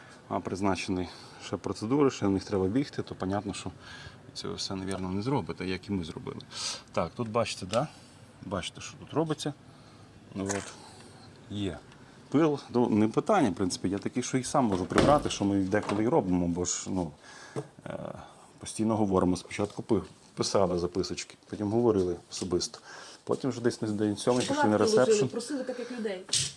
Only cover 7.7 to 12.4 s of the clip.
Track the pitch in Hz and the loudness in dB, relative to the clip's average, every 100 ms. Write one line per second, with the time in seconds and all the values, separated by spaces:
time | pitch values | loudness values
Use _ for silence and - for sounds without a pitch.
7.7 | 113 156 - - - - - - 92 - | 0 0 -6 -20 -20 -20 -14 -6 -4 -6
8.7 | - - - 90 127 160 151 151 - - | -10 -14 -14 -6 -2 -2 -2 -6 -8 -16
9.7 | - - - - - - 98 98 98 - | -20 -20 -20 -20 -20 -12 -6 -4 -4 -6
10.7 | - - - - - - - - 101 98 | -14 -18 -20 -20 -20 -20 -20 -10 -4 -4
11.7 | 76 - - - - - 135 | -6 -12 -20 -20 -20 0 4